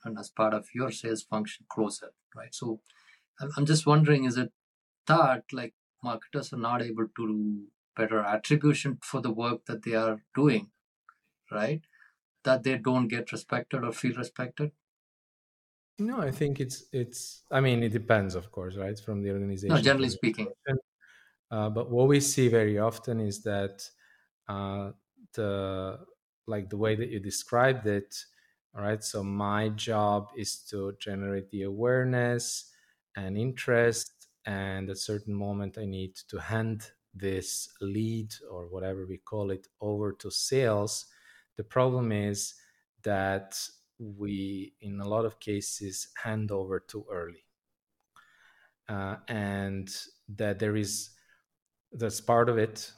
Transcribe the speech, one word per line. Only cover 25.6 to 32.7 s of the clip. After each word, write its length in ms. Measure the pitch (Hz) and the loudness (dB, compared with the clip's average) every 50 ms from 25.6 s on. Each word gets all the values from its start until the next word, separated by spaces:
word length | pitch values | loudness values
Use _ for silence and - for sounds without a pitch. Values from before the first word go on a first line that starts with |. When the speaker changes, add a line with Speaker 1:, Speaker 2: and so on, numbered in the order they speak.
| 98 95 95 95 95 95 92 - - - - _ _ _ _ _ _ - | -2 -2 -4 -4 -6 -6 -8 -10 -14 -20 -20 _ _ _ _ _ _ -6
Speaker 2:
like, 220 | 110 104 95 95 | -6 -4 -4 -4
the 80 | - 101 | -2 0
way 180 | 110 110 107 | 2 2 2
that 140 | 104 120 120 | 2 0 -4
you 100 | 120 104 | -6 -6
described 680 | 95 101 92 - - - - 120 123 135 131 120 107 107 | -6 -6 -6 -6 -4 0 2 4 6 6 4 2 2 0
it, 280 | 101 101 101 - - - - - _ _ _ _ _ _ _ _ - | 0 0 -2 -6 -10 -16 -16 -16 _ _ _ _ _ _ _ _ -10
all 60 | 110 | -6
right? 220 | 101 104 110 107 107 | -2 -2 -2 -2 -2
So 200 | - - 107 98 | -4 -6 -4 -4
my 460 | 98 101 101 104 101 104 104 110 110 | -4 -2 -2 -2 0 0 0 0 0
job 600 | 107 107 - 117 110 107 104 104 104 104 101 - - | -2 -2 -2 0 2 2 4 4 2 2 0 -4 -8
is 220 | - 104 - - - - - | -8 -8 -8 -8 -8 -10 -10
to 260 | - 101 98 98 101 - | -6 -6 -4 -6 -6 -8
generate 500 | - 107 98 98 98 98 98 98 95 - | -8 -8 -6 -4 -4 -4 -4 -4 -4 -6
the 120 | - 101 98 | -6 -6 -4
awareness 1080 | 98 98 104 117 123 127 127 127 127 127 123 123 120 120 120 - - - - - - | -4 -4 0 2 2 4 4 2 2 2 2 2 2 0 0 -2 -4 -6 -8 -10 -14